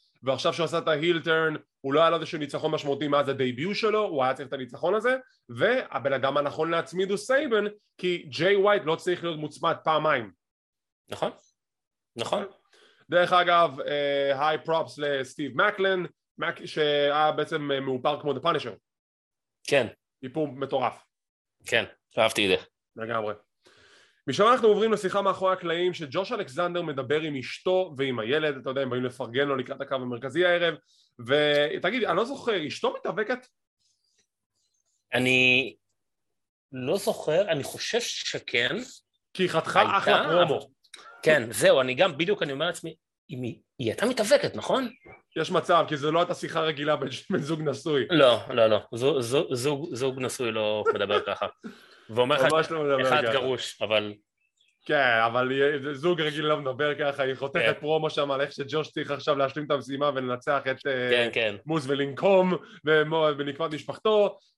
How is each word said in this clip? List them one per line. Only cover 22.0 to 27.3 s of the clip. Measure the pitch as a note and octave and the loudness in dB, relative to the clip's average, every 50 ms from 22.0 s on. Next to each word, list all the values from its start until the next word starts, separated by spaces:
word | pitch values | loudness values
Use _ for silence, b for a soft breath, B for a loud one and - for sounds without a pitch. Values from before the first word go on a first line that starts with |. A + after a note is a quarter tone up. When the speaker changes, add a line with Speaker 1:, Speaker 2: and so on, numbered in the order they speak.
| _ _ _ - | _ _ _ 2
Speaker 2:
אהבתי | A2 A2 - - G#2 G2 F#2 | 2 2 4 2 2 2 2
את | F2+ | 2
זה. | - - _ _ _ _ _ | 0 -6 _ _ _ _ _
Speaker 1:
לגמרי. | - A2+ A2+ A#2 A2+ G#2+ G#2 G#2 - _ _ _ _ b b b b b b b b b b b b b - | -12 -8 -6 -4 -4 -4 -4 -6 -10 _ _ _ _ b b b b b b b b b b b b b -6
משם | C3 D#3+ G3+ A3+ | 2 4 6 6
אנחנו | B3 B3+ A3 A3 | 6 6 6 6
עוברים | G#3 G#3 G#3+ A3+ | 6 6 4 2
לשיחה | A3 - - F#3 - G3+ | 2 0 0 -2 -2 0
מאחורי | G3 G3 F3+ - F#3+ F#3 F#3 | 0 0 0 2 0 0 0
הקלעים, | F3+ - E3+ E3 E3+ F3+ F3+ F3 | 0 -2 -4 -2 0 0 -2 -2
שג'וש | E3+ E3 C#3 B2 E3+ F#3+ F#3+ | -4 -8 -6 -6 -6 -4 -4
אלכסנדר | A#3+ G#3+ F#3+ C3+ B2+ D3 F3 F3 F3 F3 | -6 -6 -8 -6 -4 -4 -4 -2 -2 -4
מדבר | E3+ D#3+ D3 C3 C3 A#2 D3 D#3 | -4 -4 -6 -6 -4 -2 -2 -2
עם | D#3+ D#3+ | -2 -4